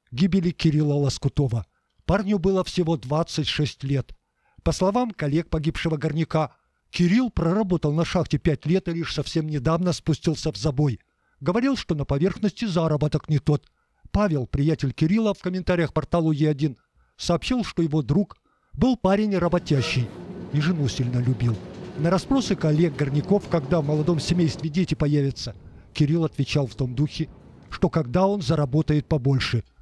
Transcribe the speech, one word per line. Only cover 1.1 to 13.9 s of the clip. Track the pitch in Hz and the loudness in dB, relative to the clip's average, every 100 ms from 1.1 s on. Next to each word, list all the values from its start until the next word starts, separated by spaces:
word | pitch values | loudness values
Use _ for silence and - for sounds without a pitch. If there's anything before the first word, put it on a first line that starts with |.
| - 139 - 135 113 95 _ _ _ - | -2 -2 0 0 -2 -6 _ _ _ 0
Парню | 190 196 208 | 0 2 0
было | 170 190 | 2 2
всего | 180 - 160 160 | 0 0 0 -2
двадцать | 123 151 165 - 151 | -2 -2 -2 -4 -2
шесть | - 151 - | -2 -2 -4
лет. | 135 139 - - _ _ _ _ | -4 -4 -4 -12 _ _ _ _
По | - | -4
словам | 151 185 208 247 | 0 0 0 -2
коллег | 196 147 151 165 | -4 -2 -2 -2
погибшего | 160 151 - 170 156 | -2 -2 -2 -2 -2
горняка, | 156 147 160 160 147 - _ _ _ | -2 -2 0 0 -2 -6 _ _ _
Кирилл | - 175 214 254 | 0 4 4 2
проработал | - 165 190 202 175 151 | 0 0 2 0 0 0
на | 151 170 | 0 0
шахте | 185 151 147 | 0 0 0
пять | - 147 | 0 0
лет | 147 180 175 | 2 0 0
и | |
лишь | 170 160 | -4 -4
совсем | - - 165 156 | -4 -4 -2 -2
недавно | 151 123 165 180 | -2 0 2 0
спустился | 160 - 151 - 151 156 | 0 0 0 0 -2 -2
в | - | -2
забой. | 156 131 147 113 _ _ _ _ | -2 0 0 0 _ _ _ _
Говорил, | 135 196 262 269 | -2 0 2 0
что | - | -2
на | 156 139 | -4 -2
поверхности | 139 180 - 208 - | 0 0 0 -2 -2
заработок | 220 175 165 151 151 - - | -2 0 2 2 0 0 0
не | 151 | 0
тот. | - 147 - _ _ | 2 0 -2 _ _